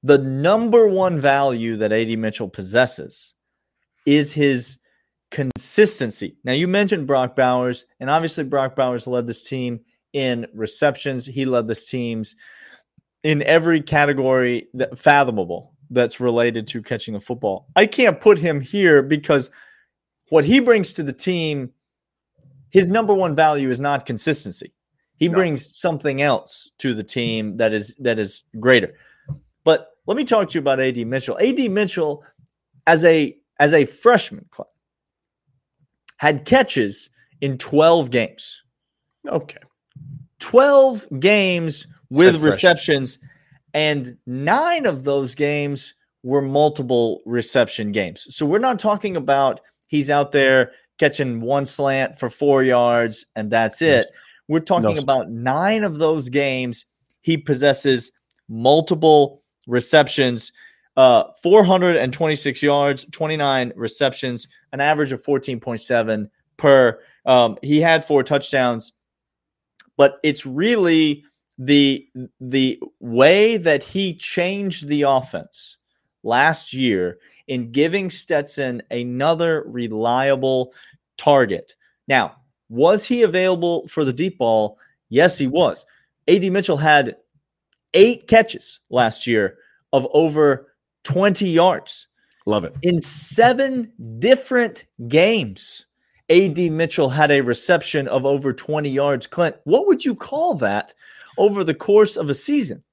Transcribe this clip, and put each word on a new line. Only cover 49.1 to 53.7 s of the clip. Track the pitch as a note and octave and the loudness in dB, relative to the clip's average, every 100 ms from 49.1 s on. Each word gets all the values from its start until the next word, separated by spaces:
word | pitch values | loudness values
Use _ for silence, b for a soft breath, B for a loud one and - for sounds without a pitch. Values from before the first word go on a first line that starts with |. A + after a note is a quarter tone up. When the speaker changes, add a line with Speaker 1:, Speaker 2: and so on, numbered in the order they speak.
| F3+ | -6
Speaker 1:
about | C3+ C#3 C3+ - _ _ _ | -2 2 2 -2 _ _ _
he's | D3+ C#3 | -4 0
out | C#3+ C#3+ | 0 0
there | D3 C3+ C3 B2 b b _ | 2 4 4 2 b b _
catching | D3+ D3 C3+ A#2 | 0 0 -6 -4
one | A#2 C#3 C3+ | -2 -2 -4
slant | - C#3 C3+ C3 - | -4 -2 -2 -4 -6
for | B2+ | -10
four | - D3 C#3 | -2 2 4
yards | C3 B2 A#2+ A#2+ A#2 A2 - - | 4 4 4 2 0 -4 -14 -10
and | G#2+ | -2
that's | A2+ A2 | 0 0